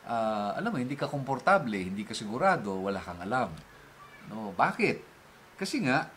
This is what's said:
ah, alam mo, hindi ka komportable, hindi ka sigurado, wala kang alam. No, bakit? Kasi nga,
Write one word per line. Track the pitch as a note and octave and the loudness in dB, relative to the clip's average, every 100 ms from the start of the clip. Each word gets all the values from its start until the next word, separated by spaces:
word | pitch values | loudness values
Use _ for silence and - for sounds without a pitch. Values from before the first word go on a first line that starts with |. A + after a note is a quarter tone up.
| - | -4
ah, | A#2 A2 G#2+ G2+ A2 | 0 2 0 0 -2
alam | G#3 | -2
mo, | F3 | -2
hindi | B2 C#3+ | -2 -2
ka | C#3+ | -2
komportable, | C#3+ C3 C3 - G3 B2+ G2+ | -2 -2 0 6 6 4 -2
hindi | F#2 G2 | -2 -4
ka | G#2 A2 | -6 -6
sigurado, | G#2 A#2 E3+ F#2 G#2 F#2+ G2 | -4 2 4 4 0 -2 -2
wala | G2 | -2
kang | F2+ F2 | -4 -8
alam. | F#2 B2+ G#2+ D#2 - - - - - - - | -2 0 0 -4 -16 -20 -20 -20 -20 -20 -14
No, | G#2+ G#2+ F#2 | -10 -4 2
bakit? | D3+ G3+ F#3+ - - - - - - - | 2 4 0 0 -6 -20 -20 -20 -20 -8
Kasi | F#3+ D4 | -4 0
nga, | D3 C#3 - | 2 2 0